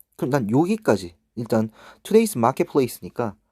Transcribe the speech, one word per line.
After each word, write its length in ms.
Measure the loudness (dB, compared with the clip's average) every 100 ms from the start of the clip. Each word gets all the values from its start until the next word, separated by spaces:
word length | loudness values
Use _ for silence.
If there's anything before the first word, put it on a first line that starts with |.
| _ -8
그럼 140 | -2
난 200 | -2 0
여기까지, 680 | 0 2 0 0 0 -2 -16 _
일단 380 | -12 -4 -2 -2 -8 -20 -18
today's 340 | 0 2 2 2
marketplace니까 960 | 0 0 -2 0 -2 -4 -12 -8 -8 -8 _